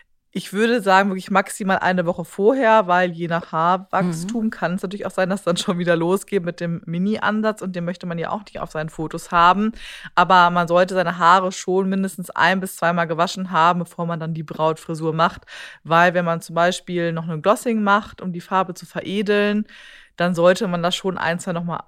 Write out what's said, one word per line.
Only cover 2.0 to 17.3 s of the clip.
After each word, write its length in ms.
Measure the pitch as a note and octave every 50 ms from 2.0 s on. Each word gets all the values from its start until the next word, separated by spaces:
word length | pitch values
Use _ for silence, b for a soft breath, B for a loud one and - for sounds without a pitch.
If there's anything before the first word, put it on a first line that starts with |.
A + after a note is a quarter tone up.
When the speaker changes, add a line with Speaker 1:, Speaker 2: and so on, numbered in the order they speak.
| E3+
Speaker 1:
Woche 180 | E3+ F3+ F#3 E3
vorher, 640 | - - - G3 A3 C4+ C4+ B3 A3 A3 A3 F#3+ F3+
weil 240 | F3 F3+ F#3 F3+
je 160 | E3 E3 E3+ E3
nach 240 | E3+ E3 - -
Haarwachstum 920 | E3+ D#3+ E3 F3 F#3 F#3 F#3+ - - F#3+ F3+ F3+ E3 D#3+ F3 G3 A#3+ A#3 A3
Speaker 2:
Mhm. 40 | A3
Speaker 1:
kann 240 | - - F3+ E3 F3+
es 80 | F#3+
natürlich 240 | - F3+ G3+ G3+ -
auch 60 | F#3
sein, 180 | - F#3+ F#3 F3
dass 140 | G3 G3+ -
dann 120 | E3+ F3+
schon 220 | - - G#3 F3+ F3
wieder 160 | F3+ F3 E3+
losgeht 480 | D#3+ E3 E3+ F#3+ G3 - - G#3 F#3+ E3
mit 140 | F3 F3 -
dem 240 | F3 E3+ E3+ - -
Mini-Ansatz 760 | E3 E3 F3 F#3 G#3 G#3+ - - G3+ G#3+ G#3+ G#3+ G#3 A3 -
und 140 | - F#3+ F3+
den 80 | F3+ E3+
möchte 220 | F3 F3+ - -
man 120 | F3 E3+ E3
ja 120 | D#3+ -
auch 100 | F#3 G#3+
nicht 180 | G3+ - - -
auf 140 | - -
seinen 160 | - D#3 D#3 D#3
Fotos 420 | - - D#3 D3+ - E3+ - -
haben. 400 | F3+ E3+ E3+ F3+ F#3 G3 G#3+ A3 B B B B B B B B B
Aber 340 | F3 F3+ E3+ F#3 F3+ F3 F3
man 160 | F3 F3 F3
sollte 280 | E3 E3+ F3 F#3 F#3 F#3+
seine 240 | F#3 E3+ E3+ F3 F3+
Haare 340 | E3+ E3+ F3+ F#3+ F#3 F#3
schon 360 | F#3+ - - F#3+ F3+ F#3+ G3 F#3+
mindestens 420 | G3 F#3+ F#3+ F#3+ - - F3 -
ein- 280 | - - D#3+ F3 F#3+ F#3+
bis 200 | F#3 F#3+ - -
zweimal 280 | E3+ E3+ F3 F3 E3+
gewaschen 460 | D#3+ E3 D#3 F3 F#3 - F#3+ F#3 F3+
haben, 260 | F#3 D#3+ E3 F3 F3+ F3
bevor 280 | E3+ - - - E3+
man 120 | E3+ E3+ D#3
dann 160 | D#3+ D#3+ D#3+
die 80 | D#3+
Brautfrisur 720 | D#3 - - - D#3 D#3+ D#3 - - - E3 D#3 E3 D#3+
macht. 300 | D#3 D#3+ E3 F3+ - - - B B B B B B B -
Weil 300 | D3 D#3+ E3+ F3 F3+ E3+
wenn 100 | F3+ F3
man 160 | E3 E3+ E3
zum 160 | - - E3
Beispiel 560 | E3+ E3+ F3+ F#3 - - - F3 F3 E3+ E3+
noch 160 | E3 E3 E3
ein 120 | E3+